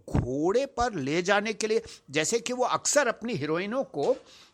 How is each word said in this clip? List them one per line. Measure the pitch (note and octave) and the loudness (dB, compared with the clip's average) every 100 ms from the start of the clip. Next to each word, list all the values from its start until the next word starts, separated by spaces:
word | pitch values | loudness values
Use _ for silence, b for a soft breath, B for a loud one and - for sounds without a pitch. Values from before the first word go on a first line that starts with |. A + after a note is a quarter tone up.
| - | -2
घोड़े | - A#2+ C3+ E3 A3+ C#4 | 0 0 0 2 2 0
पर | - A#3+ | -2 -2
ले | G3 C3+ E3 | 0 0 0
जाने | F#3 G3+ G#3+ | 2 2 2
के | A3 G#3+ | -2 0
लिए, | A3+ A3+ B - | 0 -2 B -4
जैसे | C#3 D#3 A#3 | -2 0 0
कि | A#3 | -2
वो | B3 - | -2 0
अक्सर | D#3+ - C#4+ B3+ | 0 2 2 2
अपनी | G#3+ A3+ F#3 | -2 -6 -4
हीरोइनों | D3 D#3+ G3+ B3+ A#3+ | -2 -2 -2 -4 -4
को | D3 D#3+ C#4+ B B B | -2 0 0 B B B